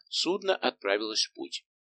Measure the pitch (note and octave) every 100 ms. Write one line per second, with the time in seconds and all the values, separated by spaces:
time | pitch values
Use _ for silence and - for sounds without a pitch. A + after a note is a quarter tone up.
0 | _ - D#3+ G3 F#3+ F#3 B2+ - G2 G2+
1 | A2 G#2+ - - C2+ - - _